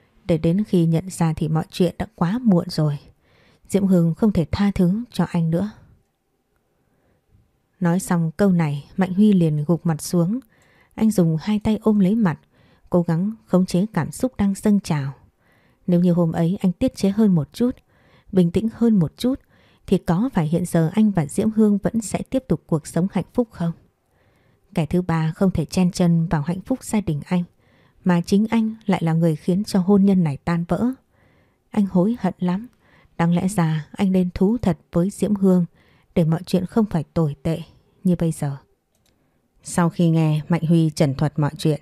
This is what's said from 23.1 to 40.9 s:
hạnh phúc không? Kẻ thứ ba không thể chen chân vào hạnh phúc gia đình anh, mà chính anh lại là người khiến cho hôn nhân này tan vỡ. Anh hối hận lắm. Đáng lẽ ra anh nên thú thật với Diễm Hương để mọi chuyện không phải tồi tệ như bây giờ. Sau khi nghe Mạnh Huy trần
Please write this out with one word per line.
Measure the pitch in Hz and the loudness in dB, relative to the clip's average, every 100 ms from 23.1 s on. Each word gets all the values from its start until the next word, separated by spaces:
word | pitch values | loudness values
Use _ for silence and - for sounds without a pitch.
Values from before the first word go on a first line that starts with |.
hạnh | - - | -2 -4
phúc | - 240 | -4 -4
không? | - 170 - _ _ _ _ _ _ _ _ _ | -4 -6 -6 _ _ _ _ _ _ _ _ _
Kẻ | - 151 | -6 -2
thứ | 180 | -2
ba | 180 165 160 - | 0 -2 -2 0
không | 196 | 0
thể | 175 147 | 0 -2
chen | - 180 | 0 0
chân | - 175 170 165 | 2 2 2 0
vào | 156 | -2
hạnh | 147 185 | -4 -6
phúc | - 254 | -6 -6
gia | - 214 | -4 -4
đình | 190 147 - | -4 -6 -2
anh, | 180 175 _ _ _ _ _ | -4 -4 _ _ _ _ _
mà | 180 175 | 0 0
chính | 170 202 220 | 2 0 2
anh | 226 220 220 - | 0 -2 -4 -4
lại | 180 | -2
là | 160 | 0
người | 160 170 151 | 2 0 0
khiến | - 180 | -2 -2
cho | 208 202 | 0 0
hôn | 175 208 202 | 2 4 4
nhân | 190 | 4
này | 165 135 | 0 -2
tan | - 170 170 | -4 -4 -2
vỡ. | 175 233 262 _ _ _ _ _ _ _ | -2 -2 -6 _ _ _ _ _ _ _
Anh | - 196 | -2 0
hối | 180 196 240 | 2 0 0
hận | 180 - | -4 -4
lắm. | 180 185 240 _ _ _ _ - | -4 -4 -8 _ _ _ _ -2
Đáng | 170 | 0
lẽ | 175 185 | 2 0
ra | 196 160 156 147 | 0 0 -2 -6
anh | - 196 | -2 0
nên | 185 180 | 2 0
thú | - 190 240 | 0 0 0
thật | 190 160 _ | -2 -2 _
với | 170 185 | -2 -2
Diễm | - 208 202 | -2 -2 2
Hương | 190 180 170 _ _ _ _ - | 2 2 0 _ _ _ _ 0
để | |
mọi | 160 160 180 | 0 0 -2
chuyện | 180 180 | -2 0
không | 233 208 | -2 0
phải | 170 | -2
tồi | 139 - 156 143 | -4 -2 -2 -2
tệ | 165 165 160 _ _ _ | -6 -6 -8 _ _ _
như | 185 175 | -2 0
bây | 165 | -2
giờ. | 160 143 139 _ _ _ _ _ _ _ _ _ _ | -4 -6 -8 _ _ _ _ _ _ _ _ _ _
Sau | - - 170 | -8 0 0
khi | - 170 | 2 2
nghe | 160 156 156 - | 2 2 0 -2
Mạnh | 170 160 | -2 2
Huy | 165 | 2
trần | 160 | 2